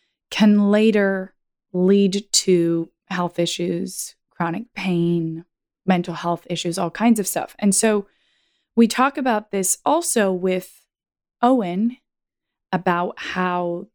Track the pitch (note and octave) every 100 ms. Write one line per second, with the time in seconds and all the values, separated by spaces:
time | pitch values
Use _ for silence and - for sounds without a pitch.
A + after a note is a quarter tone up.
0 | _ _ - - G#3+ G#3 G3+ G#3 A3 G#3+
1 | G3 F#3+ F#3+ _ _ _ _ F#3 F#3 G3+
2 | G3+ G3+ - - - F3+ E3+ E3 E3 _
3 | - F3+ F3 - E3+ - F3+ E3+ F#3 -
4 | - _ _ - E3+ F3+ A#3 - F#3+ F3
5 | E3+ E3+ E3 D#3+ - _ _ _ - F3+
6 | F3 E3 F3 E3+ - E3 E3+ F#3 E3+ -
7 | A#3 A3 F#3 E3 - - G3+ G3 A3+ G#3
8 | G3+ _ _ _ _ _ _ - A3+ -
9 | C4+ C#4+ C4 G#3+ G#3+ G3 F#3 - - D#4
10 | E4+ A#3 F#3+ F#3 F#3 F#3 - - _ _
11 | _ _ _ - A#3+ C4 F3+ F3+ A#3 B3+
12 | _ _ _ _ _ _ - F3+ F#3 F3
13 | F3+ - - F#3 F#3 F3+ F3 E3+ G3